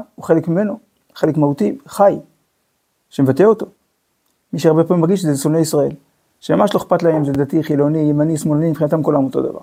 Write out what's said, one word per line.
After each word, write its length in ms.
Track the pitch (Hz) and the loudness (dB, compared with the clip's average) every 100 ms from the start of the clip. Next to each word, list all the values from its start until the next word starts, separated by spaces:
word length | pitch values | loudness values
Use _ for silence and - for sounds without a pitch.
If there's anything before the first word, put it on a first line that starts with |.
| - - | -4 -12
הוא 100 | - | 0
חלק 220 | 165 170 | 0 0
ממנו, 320 | 170 208 - _ _ _ - | -2 -2 -6 _ _ _ -4
חלק 220 | 156 147 | -2 2
מהותי, 400 | 143 139 214 - - | 0 0 -2 -4 -10
חי, 280 | - 196 160 - _ _ _ _ _ _ _ _ | 2 2 2 -10 _ _ _ _ _ _ _ _
שמבטא 340 | - 135 135 | -2 0 4
אותו. 220 | 202 220 202 _ _ _ _ _ _ _ - | 2 2 -4 _ _ _ _ _ _ _ -10
מי 60 | 165 | -2
שהרבה 240 | 160 156 | 2 2
פעמים 180 | 160 180 | 2 2
מרגיש 200 | 165 196 | 2 0
שזה 160 | 165 139 | 0 -2
שונא 200 | 156 160 | 0 0
ישראל, 340 | 156 147 139 - _ _ _ _ | 0 0 -2 -4 _ _ _ _
שממש 340 | - 156 208 | -2 0 2
לא 60 | 185 | 0
אכפת 240 | - 180 | -2 0
להם, 220 | 170 156 143 | 0 0 0
זה 60 | |
דתי, 320 | 139 139 160 | -2 0 -2
חילוני, 360 | 147 143 143 156 | 0 0 0 0
ימני, 380 | 151 147 156 156 | 0 0 0 -2
שמאלני, 320 | 160 147 165 | -2 0 0
מבחינתם 340 | 151 151 160 | 0 -2 0
כולם 200 | 160 147 | 0 0
אותו 180 | 135 135 | 0 -2
דבר. 180 | 131 - | -6 -8